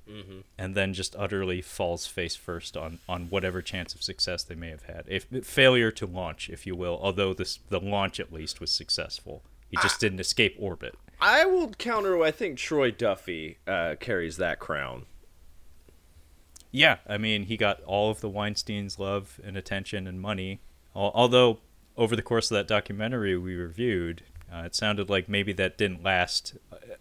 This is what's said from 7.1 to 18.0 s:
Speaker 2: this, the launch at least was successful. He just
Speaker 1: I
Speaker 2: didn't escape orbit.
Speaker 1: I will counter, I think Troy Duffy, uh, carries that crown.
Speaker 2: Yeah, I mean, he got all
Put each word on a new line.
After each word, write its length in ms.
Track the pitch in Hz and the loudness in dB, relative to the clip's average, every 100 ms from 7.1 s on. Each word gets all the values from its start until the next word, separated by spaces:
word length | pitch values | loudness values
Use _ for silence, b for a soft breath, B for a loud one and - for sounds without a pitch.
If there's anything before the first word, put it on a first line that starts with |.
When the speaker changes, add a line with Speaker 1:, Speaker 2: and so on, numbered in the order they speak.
| 95 98 | 2 2
Speaker 2:
this, 260 | 92 92 - - | 0 -4 -6 -4
the 100 | 95 | -2
launch 400 | 98 101 98 - | 0 2 0 -2
at 140 | - | -8
least 260 | 80 80 - | -8 -10 -8
was 120 | - | -4
successful. 720 | - - 98 - - - - - - - | -2 0 -2 -2 -8 -12 -14 -16 -20 -6
He 80 | - | 0
just 220 | - - | 0 2
Speaker 1:
I 20 | 110 | 0
Speaker 2:
didn't 120 | 92 | 0
escape 360 | 92 - 107 - | -4 -2 -4 -6
orbit. 360 | 98 87 60 - - - | -8 -8 -12 -16 -14 -2
Speaker 1:
I 240 | 185 262 359 | 4 6 6
will 240 | 370 294 | 4 0
counter, 500 | 208 240 220 196 180 | -4 -4 0 2 4
I 80 | 160 | 2
think 260 | 151 196 131 | 2 -4 -6
Troy 320 | - 156 127 | -2 2 2
Duffy, 680 | 107 117 95 - 82 78 80 - | 2 0 0 -4 -6 -8 -10 -4
uh, 280 | 95 85 76 | -2 0 -2
carries 380 | - 98 85 80 | -2 -2 -2 -2
that 220 | 87 73 | -2 -2
crown. 460 | - 76 65 62 - - - - - - - - - - - - - - - - - | -4 -4 -4 -8 -14 -18 -20 -20 -20 -20 -20 -20 -20 -20 -20 -20 -20 -20 -20 -20 -4
Speaker 2:
Yeah, 260 | 131 151 120 - | 6 6 6 0
I 100 | 104 | -2
mean, 260 | 110 104 | 0 0
he 120 | 98 110 | 0 0
got 260 | 104 95 | 2 0
all 260 | - 98 | 0 2